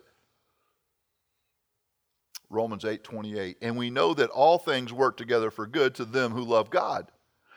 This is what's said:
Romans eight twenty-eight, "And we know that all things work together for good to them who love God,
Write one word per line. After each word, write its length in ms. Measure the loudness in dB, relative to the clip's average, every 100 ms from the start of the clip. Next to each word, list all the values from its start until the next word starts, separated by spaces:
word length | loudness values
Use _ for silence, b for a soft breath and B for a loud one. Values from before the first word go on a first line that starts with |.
| _ _ _ _ _ _ _ _ _ _ _ _ _ _ _ _ _ _ _ _ _ _ _ -20 _
Romans 340 | -4 -4 -4
eight 220 | -6 -6 -8
twenty-eight, 520 | -12 -8 -8 -8 -8
"And 160 | -6 -4
we 120 | -4
know 240 | 0 2
that 160 | 2 0
all 280 | 4 4 4
things 340 | 2 -2 -2
work 240 | 0 0 0
together 340 | 0 0 0
for 160 | -4 -4
good 300 | 0 0 0
to 80 |
them 300 | -4 -2 0
who 100 | -2
love 260 | 2 2 2
God, 440 | 0 0 -2 -8 _ _ _ b